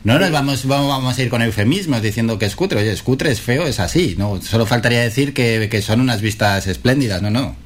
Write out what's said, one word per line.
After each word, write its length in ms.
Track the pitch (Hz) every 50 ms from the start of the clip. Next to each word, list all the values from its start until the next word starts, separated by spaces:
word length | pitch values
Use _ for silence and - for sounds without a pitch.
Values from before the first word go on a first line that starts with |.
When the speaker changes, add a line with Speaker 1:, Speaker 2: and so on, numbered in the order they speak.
| -
Speaker 1:
no 140 | 107 123 160
nos 100 | 190 175
Speaker 2:
Sí. 40 |
Speaker 1:
vamos, 340 | 156 143 135 139 139 117 123
vamos, 220 | 131 139 139 143 139
vamos 300 | 143 131 131 127 120 127
a 40 |
ir 60 | 131 117
con 140 | 123 117
eufemismos 580 | 117 113 104 107 101 117 165 202 196 160 131 113
diciendo 380 | 107 110 104 117 113 113 113 101
que 80 | 107
es 100 | 101 -
cutre. 240 | - 180 196 - 107
Oye, 120 | 104 110
es 100 | 98 -
cutre, 280 | - - 131 135 170 160
es 100 | 120 107
feo, 240 | - 123 123 147 175
es 140 | 147 - -
así. 340 | 92 85 - 165 180 123 85
No, 240 | 90 101 104 101 87
solo 240 | - - 110 113 113
faltaría 380 | 107 123 117 101 120 117 120
decir 320 | 120 117 107 135 143 143 139
que, 340 | - 123 117 113 113 110 104
que 120 | 110 107
son 180 | 98 - 107 120
unas 220 | 131 127 117 104
vistas 440 | 107 110 101 - 110 101 98 98 95
espléndidas. 540 | 98 90 - - 120 131 143 135 110 95 87
No, 80 | 98 104
no. 320 | 107 123 139 76 60 - -